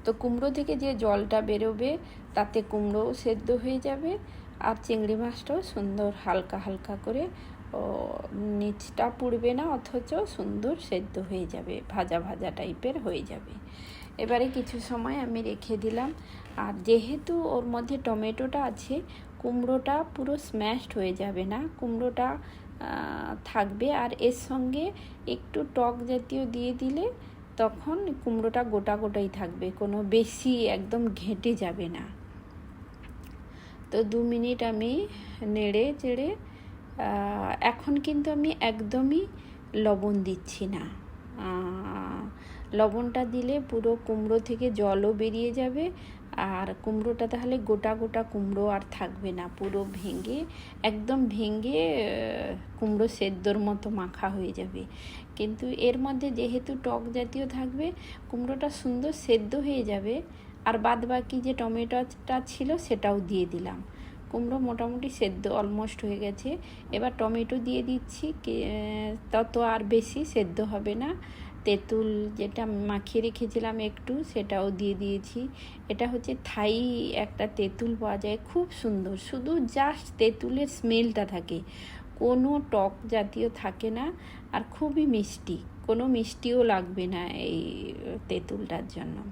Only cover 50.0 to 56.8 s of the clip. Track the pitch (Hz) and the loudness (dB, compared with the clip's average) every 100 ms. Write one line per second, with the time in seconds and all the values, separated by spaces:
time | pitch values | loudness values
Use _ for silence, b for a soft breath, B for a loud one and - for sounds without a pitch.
50 | 190 - 208 269 320 B B B 220 214 | -6 -4 -4 -4 -4 B B B 0 0
51 | 220 269 240 208 214 214 233 302 330 262 | 0 4 4 4 0 0 2 4 4 4
52 | 214 - 113 - - 185 - - 220 208 | 2 0 0 -2 -4 -6 -8 -2 2 4
53 | 220 - 196 185 196 202 208 202 208 208 | 4 4 0 2 2 4 2 0 -2 -2
54 | 185 - 190 196 180 185 190 185 190 B | -4 -2 -2 0 -4 -4 -6 -6 -10 B
55 | B B B - 214 220 254 - 240 254 | B B B -4 -2 -2 -4 4 4 4
56 | 269 262 285 233 240 247 254 262 | 0 0 0 0 0 0 -2 -4